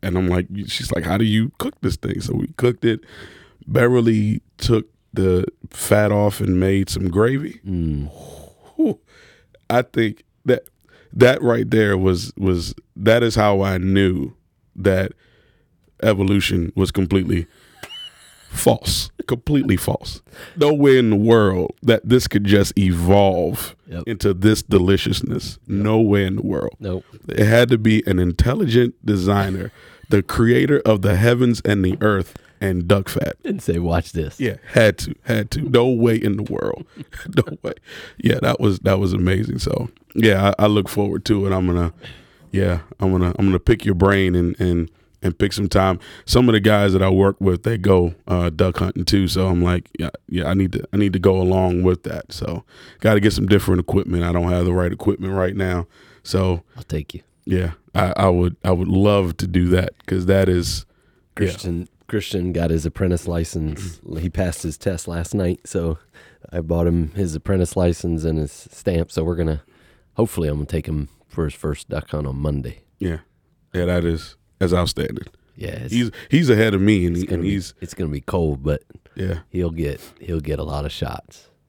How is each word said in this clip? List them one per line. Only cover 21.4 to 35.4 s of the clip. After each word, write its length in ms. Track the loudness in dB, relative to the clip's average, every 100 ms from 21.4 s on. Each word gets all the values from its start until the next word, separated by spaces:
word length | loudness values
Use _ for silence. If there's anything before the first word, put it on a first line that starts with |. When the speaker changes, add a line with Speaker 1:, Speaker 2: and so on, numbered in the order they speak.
| 6 2 -4 -4
Speaker 1:
that 260 | 2 2 4
this 200 | 2 2
could 160 | -2
just 340 | 4 4 4 2
evolve 1000 | 2 2 4 6 4 2 -2 -4 -10 -16 -14
Speaker 2:
Yep. 160 | -12 -8
Speaker 1:
into 260 | -4 -2
this 300 | 2 2 2
deliciousness. 960 | 2 2 4 2 0 -4 -4 -6 -8 -16 -8
Speaker 2:
Yep. 100 | -4
Speaker 1:
No 180 | 0 2
way 240 | 4 2 0
in 100 | -2
the 60 |
world. 340 | -4 -4 -6 -8
Speaker 2:
Nope. 260 | -8 -8 -10 -20 -8
Speaker 1:
It 160 | 0 4
had 240 | 4 4
to 80 | 4
be 260 | 4 2 2
an 100 | 0
intelligent 760 | 0 2 0 2 2 2 2 -2 -2
designer, 680 | 0 2 0 0 -4 -8 -14 -20 -20 -2
the 140 | 0
creator 580 | 0 0 2 2 2 0 2
of 180 | 2
the 120 | 2 2
heavens 460 | 2 4 2 0
and 220 | 0 0 0
the 100 | 0
earth 340 | 0 0 -4 -10 _ _
and 280 | -4 -4 0
duck 200 | 0 0
fat. 260 | -4 -6 -6 -8
Speaker 2:
And 160 | -6
say, 160 | -4 -2
"Watch 360 | 0 -2 -2
this." 260 | -6 -8 -4
Speaker 1:
Yeah, 160 | -6 -6 -4
had 260 | 2 4 2
to, 140 | -6 -10
had 280 | -4 -4